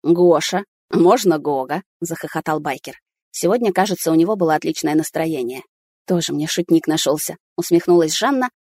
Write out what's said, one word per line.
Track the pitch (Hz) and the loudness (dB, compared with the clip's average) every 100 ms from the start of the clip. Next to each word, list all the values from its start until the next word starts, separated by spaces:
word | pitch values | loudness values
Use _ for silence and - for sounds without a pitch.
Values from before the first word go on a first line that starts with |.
«Гоша, | 147 170 180 151 - 185 202 _ _ | 0 4 4 4 2 -4 -6 _ _
можно | - 170 240 196 156 | 2 4 4 2 0
Гога?» — | 143 139 131 160 - _ | -2 -4 -4 -8 -10 _
захохотал | 170 160 156 165 160 156 | -10 -10 -8 -8 -4 -4
байкер. | 151 135 - - _ _ _ | -4 -8 -12 -20 _ _ _
Сегодня, | - 175 240 226 | -4 0 0 0
кажется, | 180 196 180 165 | 0 0 -2 0
у | |
него | 160 170 214 | 2 2 0
было | 165 | 0
отличное | 151 160 160 156 | 0 -2 -4 -2
настроение. | 151 156 160 160 151 120 131 - _ _ _ - | -2 -2 -4 -4 -4 -6 -10 -16 _ _ _ -4
«Тоже | 175 160 | -2 -2
мне | 147 156 | -4 -4
шутник | - 175 165 156 | -4 2 2 2
нашелся», — | 156 139 151 - 165 _ - | -2 0 -2 -4 -12 _ -8
усмехнулась | - 170 - 175 160 - | 0 2 4 4 2 0
Жанна, | 240 269 247 - | 0 0 -2 -8